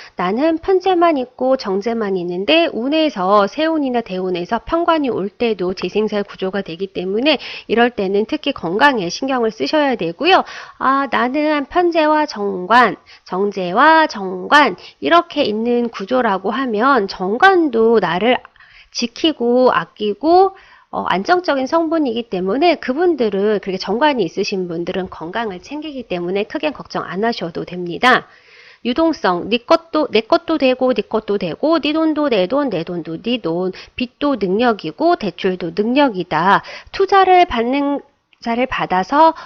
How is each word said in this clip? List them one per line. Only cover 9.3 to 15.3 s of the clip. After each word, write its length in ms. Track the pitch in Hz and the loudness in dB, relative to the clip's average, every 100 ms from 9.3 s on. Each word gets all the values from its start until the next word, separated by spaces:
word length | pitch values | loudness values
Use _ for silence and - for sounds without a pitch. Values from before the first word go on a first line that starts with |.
| 254 226 | -2 -2
쓰셔야 440 | - 277 311 285 233 | -2 -2 0 0 0
되고요. 500 | 165 165 320 359 - - - - | -4 -2 2 4 2 -8 -16 -4
아, 320 | 262 277 269 | 0 0 0
나는 540 | 214 247 294 302 294 262 | 0 0 0 0 0 0
편제와 600 | 349 349 330 302 302 294 | 0 2 2 2 2 0
정관, 680 | 208 202 190 180 233 226 - _ - - | -4 -6 -4 2 4 4 0 _ -20 -8
정제와 800 | 185 208 202 180 196 302 320 311 | -4 -2 -2 -2 4 6 6 4
정관 720 | 214 190 185 190 294 262 - - - | -2 -8 -8 2 4 4 0 -12 -8
이렇게 420 | 285 339 339 | 2 2 2